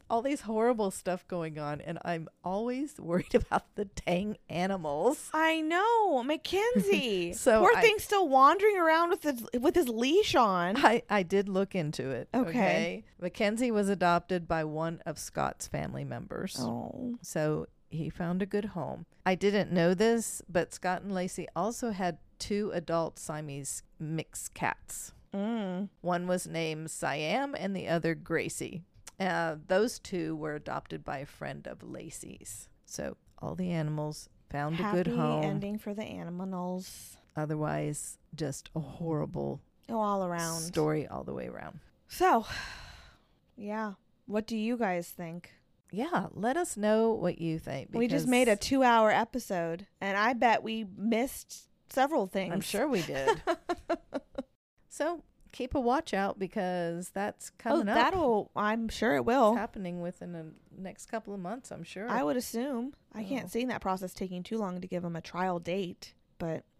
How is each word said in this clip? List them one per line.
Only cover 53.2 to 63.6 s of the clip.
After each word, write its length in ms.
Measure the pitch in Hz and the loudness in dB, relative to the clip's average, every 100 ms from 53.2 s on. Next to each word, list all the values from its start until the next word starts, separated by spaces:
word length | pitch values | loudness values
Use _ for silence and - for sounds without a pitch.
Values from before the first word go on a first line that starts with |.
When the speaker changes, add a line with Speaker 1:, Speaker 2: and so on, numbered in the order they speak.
| 135 349 - | 0 0 0
Speaker 2:
<laughs> 40 | 349 - 349 - 330 - 277 - - - _ _ _ _ | -4 -4 -6 -4 -6 -6 -10 -10 -12 -14 _ _ _ _
Speaker 1:
So 340 | - 311 330 - _ - | -4 -4 -4 -10 _ -16
keep 220 | - 247 294 | -10 -4 0
a 40 | |
watch 340 | 233 277 - | 2 2 0
out, 240 | 190 196 - | -2 -2 -2
because 720 | 190 220 185 180 170 170 180 | -4 -2 -2 0 -2 -4 -6
that's 420 | 196 208 - - | -6 -6 -6 -14
Speaker 2:
Oh, 60 | - | -6
Speaker 1:
coming 320 | 233 311 202 | 0 2 4
up. 60 | 226 | 4
Speaker 2:
that'll, 560 | 262 370 277 208 - - | 4 4 4 2 0 0
I'm 340 | 208 226 220 | 0 0 -2
sure 260 | - 226 277 | 0 2 2
it 100 | 233 | 4
will. 260 | 262 214 | 6 6
Speaker 1:
It's 40 | 226 | 4
happening 420 | 226 220 180 175 | -2 -6 -8 -6
within 300 | 175 - 175 | -6 -8 -10
the 160 | 170 160 - _ - | -10 -12 -18 _ -14
next 300 | 190 - - | -14 -14 -10
couple 260 | 226 214 | -8 -8
of 60 | 202 | -8
months, 320 | 175 247 - | -8 -8 -10
I'm 120 | - | -14
sure. 260 | 170 185 226 | -12 -10 -4
Speaker 2:
I 140 | 226 | 0
would 140 | 294 254 | 0 0
assume. 560 | - 226 277 233 262 - _ | -2 -4 -4 -4 -6 -10 _
I 100 | 214 | -10
can't 220 | 196 262 180 | -6 -6 -4
Speaker 1:
Oh. 40 | |
Speaker 2:
see 160 | 226 | -4